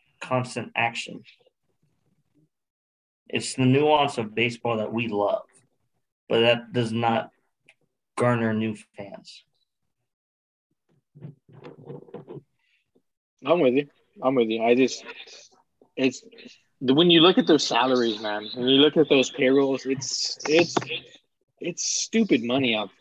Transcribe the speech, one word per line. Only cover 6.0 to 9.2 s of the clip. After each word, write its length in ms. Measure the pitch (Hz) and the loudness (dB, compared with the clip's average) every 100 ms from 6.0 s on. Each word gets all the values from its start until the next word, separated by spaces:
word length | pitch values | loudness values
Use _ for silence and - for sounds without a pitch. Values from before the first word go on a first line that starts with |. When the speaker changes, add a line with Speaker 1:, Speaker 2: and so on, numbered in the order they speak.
| _ _ _ | _ _ _
Speaker 1:
but 100 | 117 | 2
that 320 | 117 120 - | 2 2 -2
does 180 | 123 110 | -4 -2
not 400 | 113 117 113 - _ _ _ _ _ _ _ _ - | -2 0 0 -4 _ _ _ _ _ _ _ _ -2
garner 380 | 123 120 113 | 0 0 0
new 220 | 110 110 107 - - | -2 -4 -6 -14 -18
fans. 480 | 101 - | -16 -18